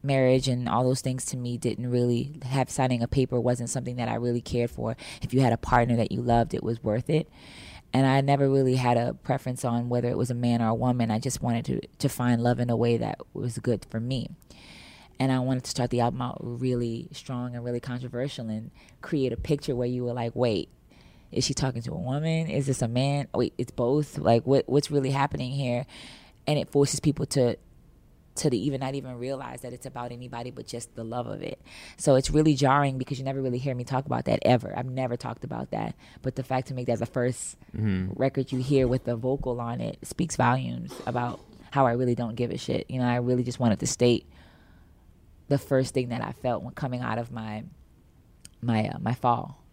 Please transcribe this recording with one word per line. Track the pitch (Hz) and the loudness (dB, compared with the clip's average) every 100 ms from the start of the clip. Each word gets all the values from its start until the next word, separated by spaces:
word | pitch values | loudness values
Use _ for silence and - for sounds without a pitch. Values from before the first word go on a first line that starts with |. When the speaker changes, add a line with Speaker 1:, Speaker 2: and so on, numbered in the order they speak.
Speaker 1:
marriage | 139 135 131 131 131 | 2 4 6 6 4
and | 123 123 | -2 0
all | 113 | 2
those | 127 131 | 2 2
things | 131 131 - | -2 -4 -6
to | 127 | -6
me | 123 120 | -4 -2
didn't | 123 - 123 | -2 -2 0
really | 123 123 120 135 151 | 2 4 2 -2 -8
have, | 131 135 127 | -2 0 0
signing | - 131 123 | 0 2 2
a | 117 | 2
paper | 139 127 123 | 2 2 2
wasn't | 120 127 117 | 2 0 -2
something | 131 127 123 | -4 -4 -4
that | 117 | -4
I | |
really | 113 120 120 | -2 0 -2
cared | - 120 120 | -2 0 0
for. | - 117 113 - - | -2 -6 -6 -10 -10
If | - | 0
you | 127 | 4
had | 131 | 4
a | 113 | 4
partner | - 123 120 117 | 4 4 4 2
that | 113 | 2
you | - | 0
loved, | 120 117 113 | 4 4 4
it | - | -2
was | - 117 | -4 -4
worth | 113 107 - | -2 -2 2
it. | 160 - - - - - - - | 0 0 -12 -20 -20 -18 -20 -4
And | 127 135 | 2 4
I | 135 | 4
never | 139 139 139 | 4 4 6
really | 135 131 127 | 6 4 4
had | 123 120 | 4 4
a | 120 | 2
preference | - - 131 - 127 | -4 -2 -2 -2 -4
on | 127 117 120 | 0 0 0
whether | 123 120 | 0 0
it | - | 0
was | 120 | 0
a | |
man | 120 123 117 | 0 2 2
or | 113 | 2
a | |
woman. | 113 127 123 113 | 2 2 2 2
I | 110 | 0
just | 131 - | -2 -4
wanted | 123 117 | -2 -2
to, | 123 - - _ | -2 -4 -4 _
to | 139 | -2
find | - 123 120 | 0 2 4
love | 120 123 | 4 2
in | 123 | 2
a | 113 | 2
way | 117 117 | 4 2
that | 110 98 - | 0 -4 -10
was | - 117 117 | -6 -4 -2
good | 123 110 - | -2 -2 -2
for | 113 | -6
me. | 117 131 - - - - - - - - - - | -4 -4 -6 -12 -20 -20 -20 -20 -20 -20 -20 -2
And | 131 | 0
I | 127 | 2
wanted | 127 131 | 0 -2
to | - | -2
start | - 123 | -2 0
the | 120 | 2
album | 120 123 | 2 0
out | 123 - | -6 -6
really | 120 120 127 123 120 113 120 | -8 -4 -2 0 -2 -4 -10
strong | 143 - 127 123 120 | -14 -8 -6 -6 -6
and | |
really | 120 120 | -6 -6
controversial | 131 123 123 120 139 - 113 | -6 -8 -6 -6 -6 -6 -6
and | 110 117 - - - | -6 -8 -18 -20 -18
create | - 151 131 | -4 0 0
a | 117 | -2
picture | - 147 - | -2 -2 0
where | 123 123 | -2 0
you | 123 | -2
were | 123 | -2
like, | 120 117 | -2 -4
"Wait, | - 120 101 - - _ - - - - | 0 0 0 -4 -14 _ -20 -20 -20 -6
is | - | -4
she | - | -2
talking | 143 135 123 | 0 0 -2
to | 117 | -6
a | 80 | -6
woman? | 120 139 160 160 160 | -4 -2 0 0 0
Is | - 139 | -2 0
this | 131 | 0
a | 117 | 0
man? | 123 135 143 139 | 2 2 0 -2
Wait, | - 120 - | 0 -2 -2
it's | 127 | -6
both? | - 120 147 147 - | 0 2 2 0 -2
Like, | 92 117 127 | 4 4 6
what, | 139 - | 2 4
what's | 135 - | 2 2
really | 147 131 | 0 2
happening | 135 139 - 127 | 2 0 -2 -4
here?" | 139 131 120 131 - - - - - - | -2 -2 -2 -4 -14 -20 -20 -20 -10 -2
And | 151 | 0
it | - | 2
forces | 143 143 147 | 4 4 2
people | 160 135 143 | 0 0 -2
to, | 139 120 - - - - - - _ - - | 2 2 2 -10 -20 -20 -20 -20 _ -14 -2
to | 151 | 0
the, | 120 123 | 0 -2
even | 135 | -2
not | 135 139 | -4 -6
even | 131 123 | -8 -10
realize | 123 135 127 123 | -6 -6 -8 -12
that | 123 | -12
it's | 123 135 | -14 -12
about | 127 120 | -10 -10
anybody | 123 123 127 120 | -10 -10 -10 -10
but | 123 120 | -10 -10
just | 120 - - | -10 -10 -10
the | |
love | 113 120 117 | -6 -6 -6
of | - | -6
it. | - - - - - - | -8 -12 -16 -20 -20 -4
So | - 135 | 4 4
it's | - | 6
really | 147 156 | 4 6
jarring | 135 135 143 143 131 | 6 6 4 4 -2
because | 131 131 | -6 -6
you | |
never | 135 135 | -4 -4
really | 131 123 | -2 -2
hear | 139 123 | -2 -4
me | |
talk | 120 131 143 | -2 -2 0
about | 123 | -2
that | 127 - | 0 2
ever. | - 123 - 92 | 4 4 2 -6
I've | 127 | -6
never | 127 127 120 | -4 -4 -4
talked | 127 113 | -6 -8
about | 123 117 127 | -8 -8 -6
that. | 107 110 - - - | -4 -6 -8 -18 -8
But | 135 | -6
the | 123 | -6
fact | 127 131 127 | -2 -2 -2
to | |
make | 127 123 | -6 -2
that | 113 | 0
the | 117 | 0
first | 127 123 127 - - - - | 0 0 -2 -8 -12 -12 -2
Speaker 2:
Mm-hmm. | 107 92 92 - | 0 2 -2 0
Speaker 1:
record | 131 139 131 | 0 0 -2
you | 127 | -2
hear | 127 139 127 | 2 4 4
with | 123 | 2
the | - 117 | -2 -2
vocal | 127 139 127 120 | -2 -2 -2 -4
on | 117 120 | -4 -4
it | 113 - | -6 -8
speaks | - - 170 - | -14 -4 -4 2
volumes | 120 131 127 120 117 - - | 2 2 -2 -8 -10 -10 -6
about | 120 120 - - - - | -4 -4 -8 -16 -20 -4
how | 139 131 | 2 4
I | |
really | 120 127 | 4 2
don't | 120 120 | 0 -2
give | 123 120 | -2 -4
a | - | -4
shit. | - - - | -4 -4 -2
You | 127 | -2
know, | 123 | 0
I | 120 | 2
really | 123 127 | 2 0
just | 123 120 | 0 2
wanted | 120 104 | 2 2
to | 123 | 0
state | - 123 120 - - - - - - - - - - - - - | 2 4 4 0 -20 -20 -20 -20 -20 -20 -20 -20 -20 -20 -20 -2
the | 139 | -2
first | - 135 131 | 2 2 2
thing | 135 123 | -2 -2
that | 120 | -4
I | - | -6
felt | 127 127 117 | -4 -4 -2
when | 117 | -6
coming | - 135 123 | -6 -6 -4
out | 123 110 | -4 -4
of | 117 | -6
my, | 120 110 107 151 - - _ _ _ _ - - _ | -8 -8 -8 -10 -18 -20 _ _ _ _ -20 -20 _
my, | 120 110 110 | 0 2 0
uh, | - | -2
my | - | -4
fall. | 120 127 120 - - - | 0 0 0 -2 -14 -20